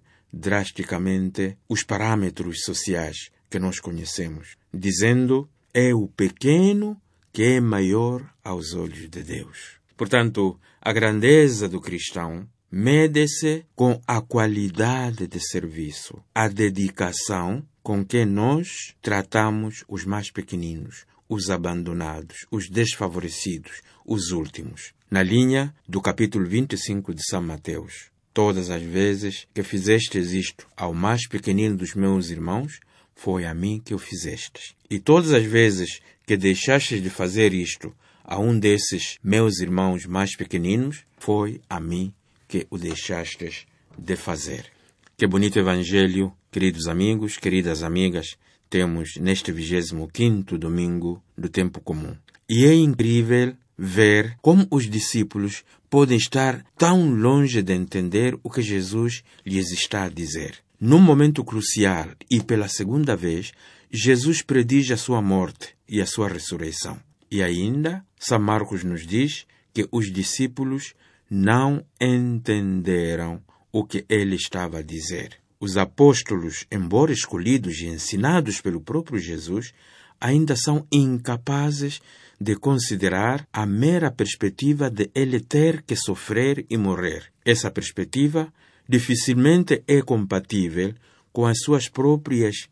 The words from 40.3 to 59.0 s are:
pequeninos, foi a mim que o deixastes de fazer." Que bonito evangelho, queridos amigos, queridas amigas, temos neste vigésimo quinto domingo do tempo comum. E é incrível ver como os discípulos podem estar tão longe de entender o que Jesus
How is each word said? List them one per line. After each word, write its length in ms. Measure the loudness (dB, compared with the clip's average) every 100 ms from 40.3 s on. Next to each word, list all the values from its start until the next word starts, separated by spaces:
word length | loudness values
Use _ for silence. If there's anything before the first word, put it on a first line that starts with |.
pequeninos, 680 | -4 -6 -2 0 0 -2 -6 _ _
foi 440 | -2 0 0 -6 -10
a 80 | -8
mim 340 | -6 -6 -6 -10 _ _ _
que 180 | -8 -6
o 80 | -8
deixastes 880 | -8 -8 -8 -8 -8 -10 -12 -14 -18 _ _ -18
de 200 | -8 -6
fazer." 500 | -6 -8 -8 -12 -14 _ _ _ _ -2
Que 120 | 2
bonito 320 | 2 2 2
evangelho, 720 | 2 0 2 4 4 2 -2 -6 _
queridos 380 | 0 0 0 -4
amigos, 480 | 0 0 0 -4 -4
queridas 480 | 0 0 0 -2
amigas, 520 | -2 0 0 0 -6 -14 _ _ _
temos 460 | 0 0 -2 -6 -4
neste 320 | 0 0 -2
vigésimo 560 | -6 -2 -2 -2 -6 -10
quinto 500 | 0 2 2 -2 -6
domingo 640 | -4 -2 -2 -2 -4 -8 _ -10
do 100 | -6
tempo 320 | -2 -2 -4
comum. 360 | -10 -8 -8 -14 _ _ -2
E 160 | 6
é 100 | 8
incrível 800 | 8 6 4 2 4 4 4 2 -2 _ -10
ver 600 | -4 4 6 6 2 0
como 260 | 6 6 6
os 180 | 2 0
discípulos 760 | -2 -2 -2 -2 -2 -4 -6 -18 _ 2
podem 260 | 4 6 4
estar 480 | 2 2 0 0 -8 2
tão 340 | 4 6 4
longe 480 | 4 4 6 4 2
de 120 | 0
entender 680 | 0 -2 -2 0 2 0 -2
o 80 | -6
que 140 | -4
Jesus 600 | -2 -2 -2 -2